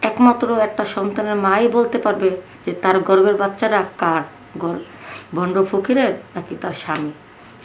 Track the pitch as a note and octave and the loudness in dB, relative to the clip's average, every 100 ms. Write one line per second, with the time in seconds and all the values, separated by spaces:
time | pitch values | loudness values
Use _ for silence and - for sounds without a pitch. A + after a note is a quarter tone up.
0 | A3 A3+ B3 A#3+ A#3 A#3 G#3+ G#3+ G#3 - | -4 4 4 4 0 0 0 -2 -6 -4
1 | G3 G3+ G#3+ G#3 G3 G3 A#3 A3+ A#3 - | -4 -4 -2 0 2 4 2 2 0 0
2 | G#3+ G3 F#3+ F3+ - - - E3+ F#3+ F#3 | -2 0 0 -2 -8 -12 -8 -2 2 2
3 | F#3 F#3+ G3 G3+ G3 G3 A3 G#3 F3 - | 4 4 6 4 0 0 0 0 -2 -2
4 | E3+ E3 D3 - - - E3+ E3+ - - | 0 0 -4 -12 -18 -8 -6 -6 -10 -18
5 | - - - E3 F3+ F#3+ F#3+ G3+ G3 B3+ | -18 -18 -10 -4 -2 0 0 0 0 2
6 | A#3+ - - F#3 - E3 - - - D#3 | 2 -2 -8 -12 -10 -10 -8 -8 -6 -6
7 | D3+ D3+ - - - - | -6 -10 -20 -20 -20 -20